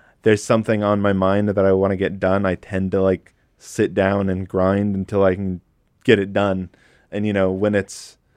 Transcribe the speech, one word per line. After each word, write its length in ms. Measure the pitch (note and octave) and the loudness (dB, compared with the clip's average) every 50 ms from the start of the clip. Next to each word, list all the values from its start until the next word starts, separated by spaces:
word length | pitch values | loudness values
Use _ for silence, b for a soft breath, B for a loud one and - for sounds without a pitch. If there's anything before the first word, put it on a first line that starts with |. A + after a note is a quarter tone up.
| b b b _ - | b b b _ 2
there's 200 | A2 A2 G#2 - | 2 2 2 2
something 400 | - B2 A2+ G#2+ - A2 G#2 G#2 | 0 0 0 0 0 -2 0 0
on 160 | G2+ G#2 G2+ | 0 0 2
my 140 | G2+ G2+ G2 | 0 0 2
mind 340 | F#2+ F#2+ F#2+ G2 G#2 G#2 | 2 2 2 2 2 0
that 100 | G#2 G2 | 0 0
I 140 | G2+ F#2+ G2 | 2 2 2
wanna 240 | F#2+ F#2+ F#2+ F#2+ G2 | 2 2 2 0 0
get 240 | F#2 F#2+ D#2+ F#2+ G2 | -2 -2 -4 -4 -2
done, 260 | F#2+ F#2 F#2+ G2+ G2 | -2 0 0 0 0
I 100 | F#2+ F2+ | -2 -2
tend 360 | - - - G2 F#2+ F#2+ F#2 | -4 -6 -6 -4 -4 -2 -2
to, 100 | F#2+ F#2+ | 0 0
like, 320 | F#2+ F#2+ F#2+ F2+ - _ _ _ _ _ _ _ | 2 2 0 0 -4 _ _ _ _ _ _ _
sit 340 | - - - - G#2+ - F#2 | -20 -6 -2 -2 -2 0 0
down 340 | G2+ F#2+ F#2+ G2+ G2+ G2 F#2+ | 0 0 2 0 0 -2 -2
and 160 | F#2 F#2 F#2+ | -4 -4 -6
grind 480 | - - F#2 F#2 F#2+ G2 G2+ G#2 G#2 G2 | -4 -2 0 2 2 2 0 0 -2 -2
until 300 | G2 F#2+ - G#2+ G2 G2 | -4 -4 -2 0 2 2
I 120 | F#2+ F#2 | 2 2
can 260 | G2 G2 F#2+ F#2 E2+ - _ _ _ _ _ _ _ - | 0 -4 -6 -6 -8 -12 _ _ _ _ _ _ _ 2
get 160 | - A2 G2+ | 2 4 4
it 140 | G2 G2+ G2 | 2 0 -2
done. 360 | G2+ G2+ G2+ F#2+ F#2+ F#2 F2 b b b b b b b b - | -2 0 0 -2 -4 -6 -10 b b b b b b b b -8
And, 120 | G#2 G#2 | -4 -4
you 60 | G#2 | -2
know, 180 | G2+ G2 F#2+ F#2 | 0 0 0 0
when 260 | F#2+ F#2+ G#2 G#2 G#2 | 0 0 0 0 0
it's, 420 | G2+ F#2+ - - - - - - _ _ _ _ | 0 -2 -4 -10 -20 -20 -20 -20 _ _ _ _